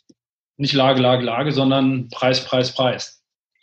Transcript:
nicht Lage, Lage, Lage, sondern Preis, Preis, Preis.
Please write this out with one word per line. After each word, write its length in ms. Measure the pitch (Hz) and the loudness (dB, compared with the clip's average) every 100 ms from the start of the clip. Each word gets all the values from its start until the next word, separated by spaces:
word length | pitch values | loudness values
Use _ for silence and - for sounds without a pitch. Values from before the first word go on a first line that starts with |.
| _ _ _ _ _ - | _ _ _ _ _ -6
nicht 160 | 139 | -2
Lage, 280 | 135 131 131 | 2 4 4
Lage, 220 | 123 127 | 2 2
Lage, 280 | 120 117 147 | 0 -2 -2
sondern 580 | 135 135 135 131 131 117 | 0 2 2 0 -2 -6
Preis, 360 | - 127 131 - | -2 0 0 0
Preis, 280 | 127 123 | -2 0
Preis. 500 | - 127 107 - _ _ _ _ _ | 0 -2 -2 -10 _ _ _ _ _